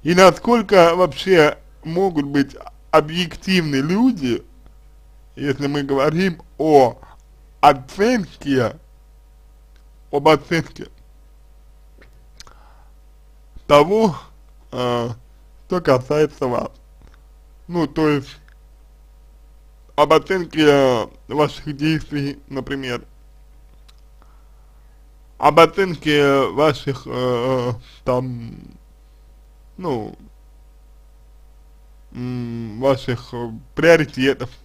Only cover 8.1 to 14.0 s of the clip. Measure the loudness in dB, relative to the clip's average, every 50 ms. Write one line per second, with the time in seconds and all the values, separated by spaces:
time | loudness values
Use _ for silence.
8.1 | 0 -2 -4 -8 -14 -12 -4 -2 0 0 0 -2 -4 -10 -20 -20 -20 -20 -20 -20
9.1 | -20 -20 _ -20 -20 -20 -20 -20 -20 -20 -20 _ -20 -20 -20 -20 -20 -20 -14 -6
10.1 | -6 0 4 4 2 2 0 -4 -4 -4 -4 -6 -14 -18 -18 -18 -18 -20 -20 -20
11.1 | -20 -20 _ _ -20 -20 -20 -20 -20 -20 -20 -20 -20 -20 -20 -20 -20 -20 -20 -20
12.1 | -20 -20 -20 -20 -20 -20 -20 -20 -20 -20 -20 -20 -20 -20 -20 -20 -20 -20 _ -20
13.1 | _ _ _ _ _ -20 _ -20 _ -18 _ 4 4 4 4 4 2 2